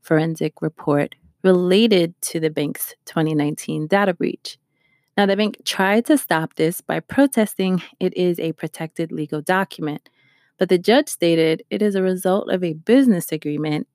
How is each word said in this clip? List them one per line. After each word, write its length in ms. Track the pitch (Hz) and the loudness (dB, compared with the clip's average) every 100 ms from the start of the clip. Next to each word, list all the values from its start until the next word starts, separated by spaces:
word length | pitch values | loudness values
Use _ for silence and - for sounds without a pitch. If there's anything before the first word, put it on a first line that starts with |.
forensic 640 | - 156 165 160 156 - | 0 0 2 -2 -6 -4
report 520 | 160 - - 143 - - _ _ | -8 -6 -2 0 0 -8 _ _
related 760 | 190 180 180 190 233 190 170 - | 2 4 4 4 4 4 2 -4
to 180 | - 165 | -8 -4
the 80 | 160 | -4
bank's 460 | 156 147 - - - | -2 -6 -6 -12 -14
twenty 300 | - - 156 | -8 -2 0
nineteen 520 | 151 147 156 - 156 156 | 0 -2 -4 -6 -6 0
data 280 | 196 202 | 0 0
breach. 420 | 170 - - - - _ _ _ _ _ | 0 -4 -6 -14 -20 _ _ _ _ _
Now, 120 | - 196 | -2 0
the 100 | 196 | 2
bank 220 | 214 - | 0 -4
tried 440 | - - 190 214 233 | -10 -2 2 2 2
to 100 | 302 | 2
stop 380 | - 160 160 | 2 -2 -4
this 260 | - 160 180 | -2 -2 -2
by 200 | - 165 | -6 -6
protesting 840 | - - 277 - 208 - 185 185 - - | -4 0 2 2 -2 0 0 0 -4 -6
it 160 | 185 - | -4 0
is 240 | 180 170 | 0 0
a 120 | 165 | -4
protected 600 | 160 160 - 160 - 165 | -6 -8 -8 -10 -6 -6
legal 300 | 160 151 151 | -6 -6 -6
document, 640 | 147 185 190 - 156 151 _ _ _ _ _ - | 0 0 0 -6 -8 -8 _ _ _ _ _ -4
but 140 | 185 | 2
the 80 | 180 | 2
judge 320 | 175 247 302 | 4 2 2
stated 520 | - 170 165 160 160 - | -2 2 4 2 0 -4
it 140 | 196 | -2
is 140 | 208 196 | 0 0
a 60 | |
result 480 | 185 185 185 190 - | 0 0 0 0 0
of 140 | 185 | -2
a 80 | 175 | -2
business 580 | 156 - 254 262 180 - | -6 2 4 6 2 0
agreement 560 | 156 151 147 156 151 - | -6 -4 -4 -2 -4 -6